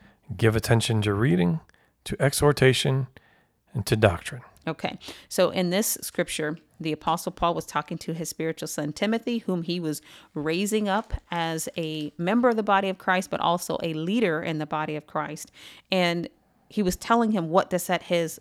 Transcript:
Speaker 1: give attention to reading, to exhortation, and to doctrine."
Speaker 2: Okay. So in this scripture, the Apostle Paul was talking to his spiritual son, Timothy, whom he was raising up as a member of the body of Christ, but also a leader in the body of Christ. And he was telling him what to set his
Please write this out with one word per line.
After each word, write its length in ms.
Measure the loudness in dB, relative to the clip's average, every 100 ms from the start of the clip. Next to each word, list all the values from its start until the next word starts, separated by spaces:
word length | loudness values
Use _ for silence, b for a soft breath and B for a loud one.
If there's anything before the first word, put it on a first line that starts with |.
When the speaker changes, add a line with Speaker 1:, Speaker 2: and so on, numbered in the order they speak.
| b b b 2
Speaker 1:
give 180 | 2
attention 460 | 4 4 4 4 2
to 120 | 2
reading, 460 | 2 4 4 2 0 -4 b b b
to 100 | -10 0
exhortation, 840 | 0 4 2 6 6 4 2 0 -4 -10 b b b b b
and 140 | -6 0
to 100 | 4
doctrine." 460 | 4 4 -6 -14 -16 _ -10
Speaker 2:
Okay. 300 | -6 -6 -8 B B B
So 180 | 2 2
in 220 | 4 0
this 260 | 2 0 -2
scripture, 560 | -6 -4 -4 -2 -4 -6 _ -8
the 140 | -6
Apostle 400 | -4 -2 -2 -2
Paul 220 | -2 -2
was 100 | -2
talking 320 | -4 -4 -4 -8
to 140 | -6
his 160 | -6 -6
spiritual 400 | -6 -6 -4 -6
son, 240 | -6 -4
Timothy, 460 | -2 0 0 -2 -4
whom 240 | -2 -2
he 180 | -2 -4
was 220 | -2 -6 B B B
raising 520 | -6 -2 0 0 0 0
up 280 | 0 -2 -8 -6
as 360 | -4 -2 -2 -6 -6
a 340 | -4 -4 -6 -4
member 320 | 0 2 2
of 60 | 2
the 60 |
body 280 | 2 2 2
of 80 | -2
Christ, 320 | 0 0 0
but 100 | 0
also 380 | 0 0 -2 -4
a 120 | -2
leader 480 | -4 -2 0 2 0
in 160 | -2 -4
the 80 | -4
body 300 | -4 -4 -6
of 100 | -6
Christ. 440 | -6 -6 -8 -14 B B B B
And 380 | 0 2 0 -4 _ _ _ _
he 140 | -2
was 120 | 0
telling 380 | 0 2 2 4
him 160 | 0 2
what 220 | 2 2
to 80 | -2
set 240 | 0 -2
his 340 | 0 0 -2 -6